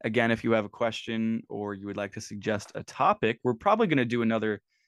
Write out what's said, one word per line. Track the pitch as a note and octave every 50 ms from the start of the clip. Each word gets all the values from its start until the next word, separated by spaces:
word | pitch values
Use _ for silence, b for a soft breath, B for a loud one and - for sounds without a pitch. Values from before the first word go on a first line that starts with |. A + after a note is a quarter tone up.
| -
Again, | A#2+ A2 A#2+ A#2 A#2
if | A#2 A2+ -
you | A2+ A2+
have | A2 G#2
a | G2+
question | - - A#2+ A2+ A2 - - - A2+ A2+ A2+ A2+ A2+ A#2 - -
or | - G#2 G#2 G#2 G2+
you | F#2+ G2
would | G2+ G2
like | G2+ G2+ G2+ -
to | G#2+
suggest | G#2 - G2+ G#2 G2 A2 G#2 - - - -
a | G#2+ G#2
topic, | - - - C3 F3 G#3 - - A2 A#2 - -
we're | B2+ A#2+
probably | - - G3+ G#3+ A3 A#3
gonna | F3+ D#3 C3+ A#2+
do | A#2 A#2+ A#2+ A#2
another, | A2+ A2+ A2 A2 G#2+ G#2 F#2+ _ _ _ _ _